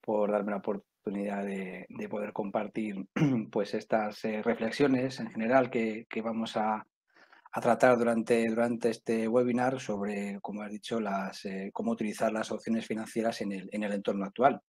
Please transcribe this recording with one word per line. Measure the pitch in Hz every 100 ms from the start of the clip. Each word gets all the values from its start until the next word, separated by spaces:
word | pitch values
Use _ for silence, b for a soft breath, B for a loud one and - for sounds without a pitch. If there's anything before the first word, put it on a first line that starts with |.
por | - 107 104
darme | 104 101
la | 101
oportunidad | 104 101 _ _ - 101 101 101 101
de, | 98 95 92 92
de | - 104
poder | 104 104
compartir, | - 101 110 104 117 107 98 98 -
<clears throat> | 147 123 104
pues, | 110 98 110
estas, | - 113 107 - 113
eh, | 107
reflexiones | 113 113 113 - 143 131 131 131
en | 113
general | 110 110 131 123
que, | 123 113 110 113
que | 113
vamos | 110 113 113 117
a, | 107 107 - _ B B B B B
a | -
tratar | 120 113 127 120
durante, | 117 113 107 117 117
durante | 113 120 117 117
este | 113 - 113 113
webinar | 120 123 120 127 131
sobre, | - 104 101 101 101 101
como | - 104
has | 104
dicho, | 104 - 113
las, | 104 98 98 - 104
eh, | 95 98
cómo | - 110
utilizar | 113 107 104 110
las | 110 107
opciones | 110 - 113 113
financieras | 107 110 113 110 113
en | 104
el, | 98 90
en | 107
el | 104
entorno | 101 101 101 98
actual. | - 131 - _